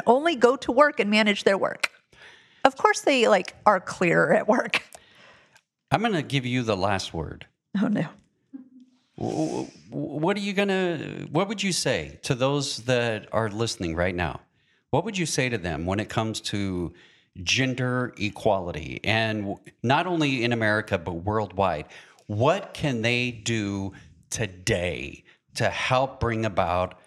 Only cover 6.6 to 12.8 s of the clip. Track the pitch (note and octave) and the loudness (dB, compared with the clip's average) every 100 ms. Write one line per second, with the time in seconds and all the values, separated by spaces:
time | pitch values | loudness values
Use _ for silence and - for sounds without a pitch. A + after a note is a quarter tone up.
6.6 | A2 G2 G2 F#2+ - E2+ D2+ - - _ | 0 0 0 0 -4 -6 -8 -10 -18 _
7.6 | _ G3 G#3+ G#3 D#3+ - _ _ _ C4+ | _ -2 0 0 -4 -10 _ _ _ -20
8.6 | - - - _ _ - A2+ D3 D#3 B2 | -20 -20 -20 _ _ -10 -6 -4 -4 -4
9.6 | B2+ - B2+ C#3 D3 C3+ E3+ G3+ G3+ G3 | -8 -14 -12 -8 -8 -2 -2 -2 -4 -2
10.6 | G3+ F#3+ F3+ D#3 G2 F#2 - D3 G3 G#3 | 0 0 -2 -4 -8 -10 -4 -2 -2 -2
11.6 | G3 E3 D3 G#2 C#2+ - - B2+ C3+ C#3+ | -2 -2 0 -2 -4 -8 -4 0 0 0
12.6 | C3+ - | -2 -4